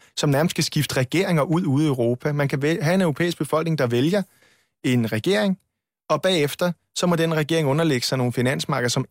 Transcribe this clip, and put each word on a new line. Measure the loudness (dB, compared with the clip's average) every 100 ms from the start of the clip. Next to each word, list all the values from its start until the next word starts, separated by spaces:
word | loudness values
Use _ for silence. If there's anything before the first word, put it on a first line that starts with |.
| _ -2
som | 2
nærmest | 2 2
skal | 0
skifte | -2 -2 0 -2
regeringer | 0 0 2 0
ud | 2 0 2
ude | 2
i | 2
Europa. | 2 0 0 -2
Man | -2 -2
kan | 0
væl-, | -2 0
have | 0
en | 2
europæisk | 0 0 -2 -2
befolkning, | -2 -2 0 0
der | 0
vælger | 2 2 0 -4 _ _ _ _ _
en | 0 0 0
regering, | -2 0 0 0 -2 _ _ _ _ -4
og | 0
bagefter, | 2 2 0 0 -4 -4 _
så | -2 0
må | 2
den | 0
regering | 0 0 0 2
underlægge | 2 2 0 -2
sig | -2
nogle | -2
finansmarkeder, | 0 0 -2 -4 -2 -2
som | -2 -2